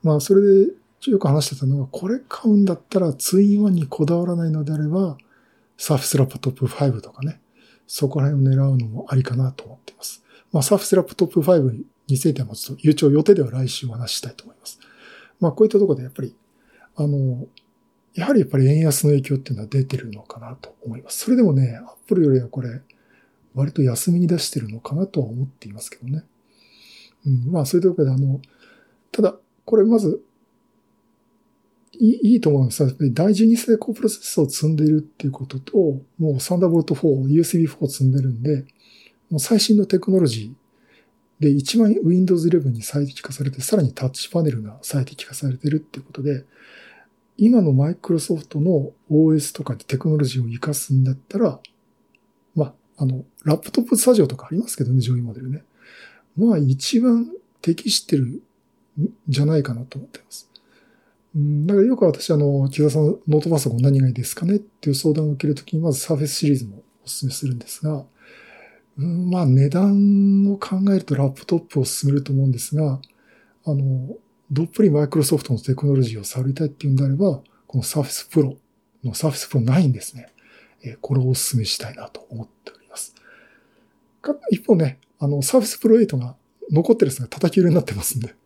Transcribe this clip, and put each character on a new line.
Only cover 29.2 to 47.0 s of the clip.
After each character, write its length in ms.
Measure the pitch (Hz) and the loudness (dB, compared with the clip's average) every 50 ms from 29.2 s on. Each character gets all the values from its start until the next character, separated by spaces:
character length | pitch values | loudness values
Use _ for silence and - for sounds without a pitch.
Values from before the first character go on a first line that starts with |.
だ、 140 | 214 - - - _ _ _ _ _ | 2 2 2 -2 _ _ _ _ _
こ 100 | - 226 | 2 4
れ 60 | 220 196 | 4 6
ま 140 | 220 240 | 6 4
ず、 260 | 226 208 156 - - - _ _ _ _ _ _ _ _ _ _ _ _ _ _ _ _ _ _ _ _ _ _ _ _ _ _ _ _ _ _ _ _ _ _ | 4 4 2 -2 -2 -8 _ _ _ _ _ _ _ _ _ _ _ _ _ _ _ _ _ _ _ _ _ _ _ _ _ _ _ _ _ _ _ _ _ _
い 160 | - 233 214 | 2 2 2
い、 240 | 247 - - 208 247 | 4 4 2 2 4
い 20 | |
い 60 | 226 | 4
と 80 | - 156 | 4 2
思 100 | 147 139 | 4 4
う 20 | 135 | 2
ん 20 | |
で 40 | 120 | 0
す。 120 | - - 151 | 0 0 0
や 60 | 131 | 0
っ 20 | 131 | 0
ぱ 100 | - 151 | 0 -2
り 100 | 135 117 | -2 0
第 200 | - 170 208 214 | 2 2 2 4
十 120 | 185 226 | 4 6
二 100 | 226 233 | 4 4
世 120 | 233 - | 2 2
代 100 | - 226 | 0 0
高 160 | 214 - - 214 | 0 0 -6 -6
プ 100 | - - | -2 -2
ロ 60 | 214 | -2
セ 100 | - - | -2 -2
ッ 40 | - | -12
サ 180 | - - - | -6 0 0
ー 40 | 151 | 0
を 40 | 131 | 0
積 160 | - - 151 | 0 -2 -2
ん 80 | 156 160 | 0 0
で 80 | 143 151 | 2 2
い 60 | 151 | 2
る 80 | 156 | 2
っ 40 | 151 | 2
て 240 | 156 - _ _ - | 0 -6 _ _ -6
い 40 | 139 | -6
う 20 | |
こ 140 | 135 - 131 | -6 -6 -12
と 140 | - - 135 | -12 -12 -12
と、 420 | - - - 214 180 156 139 135 135 _ _ - | -12 0 0 2 2 2 0 -4 -8 _ _ -4
も 140 | 160 156 143 | -2 0 0
う 20 | 127 | -2
サ 160 | - - 180 | -2 -2 0
ン 40 | 175 | 2
ダ 80 | 190 | 2
ー 20 | 175 | 2
ボ 100 | 165 170 | 2 2
ル 40 | 147 | 2
ト 120 | - 151 | 0 -2
フ 120 | 139 - | 0 2
ォ 180 | 160 139 135 131 | 2 2 2 2
ー、 40 | 135 | 2
ユ 100 | 147 165 | 4 2
ー 20 | |
エ 20 | 165 | 2
ス 140 | - - | 2 2
ビ 80 | 170 165 | 0 0
ー 20 | |
フ 100 | 151 - | 0 -2
ォ 100 | - 160 | -4 -6
ー 0 | |
積 160 | 135 - - 135 | -6 -2 0 0
ん 80 | 131 | 2
で 100 | 131 139 | 2 2
る 80 | 131 131 | 0 -2
ん 120 | 120 113 | -4 -4
で、 240 | 120 147 151 135 135 _ _ _ _ _ _ _ _ _ _ _ _ _ | -2 -2 -2 -2 -4 _ _ _ _ _ _ _ _ _ _ _ _ _
も 80 | 165 | -6
う 20 | 147 | -6
最 200 | - - 233 208 | 0 0 2 2
新 180 | - - 214 | 4 4 4
の 80 | 208 196 | 2 4
テ 140 | 202 - 180 | 2 0 -2
ク 120 | - - | 0 2
ノ 80 | 190 190 | 2 4
ロ 80 | 175 | 4
ジ 280 | 135 113 113 104 113 139 _ _ _ _ _ _ _ _ _ _ _ _ _ _ _ _ _ | 2 0 -4 -8 -12 -16 _ _ _ _ _ _ _ _ _ _ _ _ _ _ _ _ _
ー 40 | - | 2
で、 60 | 143 | 2
一 280 | 139 143 135 - - | 2 2 0 0 2
番 180 | 226 226 208 190 - - | 2 4 4 2 2 2
Windows 440 | 160 180 180 185 180 185 170 160 | 2 4 4 4 2 2 2 2
イ 40 | 175 | 2
レ 80 | 175 165 | 2 2
ブ 100 | 139 135 | 0 0
ン 40 | 120 | -4
に 80 | 113 | -4
最 240 | 107 - - 143 143 | -8 -6 -4 -4 -4
適 160 | 139 - - | -4 -6 -14
化 100 | - - | -14 -14
さ 120 | 135 - 139 | -10 -6 -6
れ 80 | 135 | -6
て、 100 | 131 131 | -6 -6
さ 160 | 131 - - | -4 -2 0
ら 60 | 202 156 | 0 0
に 100 | 127 - | 0 -2
タ 140 | - 131 | -4 -6
ッ 20 | 131 | -6
チ 200 | 131 - - - | -6 -6 -14 -4
パ 140 | - 175 160 | -2 0 0
ネ 80 | 151 | 0
ル 120 | 117 110 107 | -2 -4 -8
が 160 | 104 107 - | -12 -16 -16
最 240 | - - - 139 127 | -12 -6 -4 -4 -4
適 200 | - - - - | -4 -8 -18 -18
化 80 | - 127 | -16 -12
さ 140 | - 147 | -8 -6
れ 100 | 135 127 | -6 -6
て 120 | 127 - 147 | -4 -4 -2
る 80 | 147 | -2
っ 20 | 151 | -2
て 200 | 156 _ - 135 | -6 _ -18 -18
い 20 | |
う 40 | 135 | -18
こ 80 | _ - | _ -12
と 100 | - 135 | -6 -4
で、 220 | 147 143 135 135 _ _ _ - - - - - - - _ | -4 -4 -4 -8 _ _ _ -20 -20 -20 -20 -20 -20 -20 _